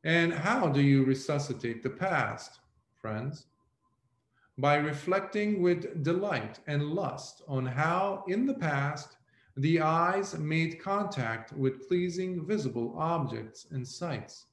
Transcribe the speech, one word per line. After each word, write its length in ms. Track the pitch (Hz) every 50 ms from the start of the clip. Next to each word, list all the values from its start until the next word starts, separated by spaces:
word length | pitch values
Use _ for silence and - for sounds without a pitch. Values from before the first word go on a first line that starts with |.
| -
And 300 | 160 165 170 170 170 165
how 360 | 151 151 196 233 262 208 156
do 120 | 135 143
you 220 | 139 143 139 135 131
resuscitate 800 | 131 135 135 - - 151 143 139 - 120 - - 117 117 117 -
the 60 | 131
past, 680 | 127 - 185 190 175 143 120 107 110 - - - - - _ _ _ _ _ _ _ _
friends? 460 | - 113 107 110 123 139 160 - - _ _ _ _ _ _ _ _ _ _ _ _ _ _ _ _ _ _ _ _ _ _
By 180 | - 131 143 147
reflecting 840 | 147 147 151 143 147 - 180 185 196 196 - - 208 208 208 208 190
with 420 | 175 175 175 170 170 - - 170 135
delight 560 | 160 170 185 202 208 175 120 107 107 - - -
and 240 | - 147 143 147 147
lust 520 | 156 196 185 131 - - - - - - -
on 180 | - 139 131 127
how, 580 | 127 123 135 151 165 170 185 196 202 196 - -
in 180 | 180 185 220 254
the 80 | 277 254
past, 600 | - 175 156 143 139 139 143 151 151 - - - _ _ _ _ _ _ _ _
the 240 | 139 135 156 165 165
eyes 560 | 156 156 160 165 170 175 190 196 196 190 -
made 420 | 160 151 151 156 160 165 160 165 -
contact 720 | - 196 196 202 208 - - 139 123 113 113 113 - - -
with 340 | - 135 131 131 - -
pleasing 580 | - 180 180 180 180 170 180 185 185 185 175 156
visible 480 | 180 214 202 143 131 110 117 117 - -
objects 680 | 160 156 165 170 165 139 113 110 113 113 110 - - - _
and 160 | 151 135 123
sights. 580 | - - - 175 170 139 113 104 - - - - _